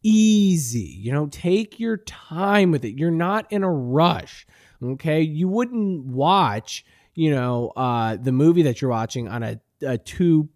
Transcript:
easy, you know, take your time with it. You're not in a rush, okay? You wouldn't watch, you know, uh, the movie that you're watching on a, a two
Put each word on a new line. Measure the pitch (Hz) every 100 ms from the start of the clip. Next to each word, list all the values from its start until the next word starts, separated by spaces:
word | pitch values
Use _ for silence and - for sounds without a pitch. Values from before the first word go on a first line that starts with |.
easy, | 220 214 220 214 196 170 127 117 82 78
you | 107
know, | 143 147
take | - 170 190 214 -
your | 226 220
time | - - - 160 196 202 185
with | 151
it. | 123 127
You're | 165
not | 165 175 214 208
in | 208
a | 190
rush, | 151 123 135 170 117 76 - _ _ _ _
okay? | 123 135 165 156
You | 160 151 185
wouldn't | 208 247 240 202 175
watch, | 131 127 151 196 147 104 - - _ _ _
you | - 160
know, | 139 123 120 120 -
uh, | 127 120 113 104
the | 127
movie | 127 156 170
that | 147 117
you're | 135
watching | 117 113 127 113
on | 117
a, | 113 113 _ _
a | 139 123
two | - - 175 156 151